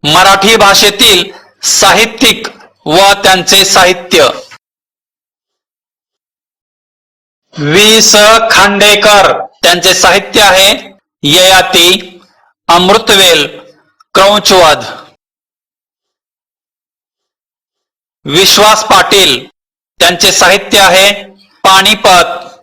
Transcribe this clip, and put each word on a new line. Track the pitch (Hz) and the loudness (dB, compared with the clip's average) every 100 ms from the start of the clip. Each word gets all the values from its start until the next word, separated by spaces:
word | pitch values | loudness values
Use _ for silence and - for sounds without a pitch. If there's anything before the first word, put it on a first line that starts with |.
| 147 | -2
मराठी | 165 190 196 196 226 | 0 2 2 2 2
भाषेतील | 202 190 208 202 233 185 175 - _ _ | 2 2 0 -2 -2 0 -4 -12 _ _
साहित्यिक | - - - 175 220 - 240 196 - - - _ - | -6 -2 0 0 -2 -2 -2 -2 -10 -16 -20 _ -4
व | 160 196 202 | 0 2 2
त्यांचे | 202 185 165 196 185 | 0 -2 0 -2 0
साहित्य. | - 180 180 - 180 135 - - - _ _ _ _ _ _ _ _ _ _ _ _ _ _ _ _ _ _ _ _ _ _ _ _ _ _ _ _ _ - | 0 0 -2 -2 0 0 -2 -14 -20 _ _ _ _ _ _ _ _ _ _ _ _ _ _ _ _ _ _ _ _ _ _ _ _ _ _ _ _ _ -10
वी | 147 170 208 220 | -2 0 2 2
स | 208 208 208 170 - | 2 2 2 2 0
खांडेकर, | - 196 202 208 202 208 208 180 - - _ | 0 0 0 0 2 2 2 2 -2 -8 _
त्यांचे | 170 175 185 | -2 -2 -2
साहित्य | 180 190 190 196 - | 0 0 0 -2 -2
आहे | 202 185 196 220 - _ _ _ | 0 2 0 -2 -10 _ _ _
ययाती, | 143 165 185 190 - 175 170 196 - - _ _ _ _ - | -2 0 2 2 2 0 0 -2 -6 -20 _ _ _ _ -2
अमृतवेल, | 170 180 214 220 202 185 160 143 - - _ _ _ _ | 0 2 0 0 0 2 0 -2 -10 -20 _ _ _ _
क्रौंचवध. | 185 190 208 208 190 165 147 - - - _ _ _ _ _ _ _ _ _ _ _ _ _ _ _ _ _ _ _ _ _ _ _ _ _ _ _ _ _ _ _ 143 | 0 2 0 0 2 2 0 -6 -16 -20 _ _ _ _ _ _ _ _ _ _ _ _ _ _ _ _ _ _ _ _ _ _ _ _ _ _ _ _ _ _ _ -6
विश्वास | 147 190 - 208 214 | -2 0 2 2 0
पाटील, | - 185 175 202 185 123 - _ _ _ _ _ | 0 0 2 0 0 -2 -10 _ _ _ _ _
त्यांचे | 170 175 190 | -4 -2 -2
साहित्य | - 185 196 - 208 | 0 0 -2 -2 0
आहे | 185 185 196 202 - _ _ _ | 2 2 0 -2 -12 _ _ _
पानिपत | 190 190 196 214 208 180 170 - - - | 0 0 0 -2 2 2 0 -6 -16 -20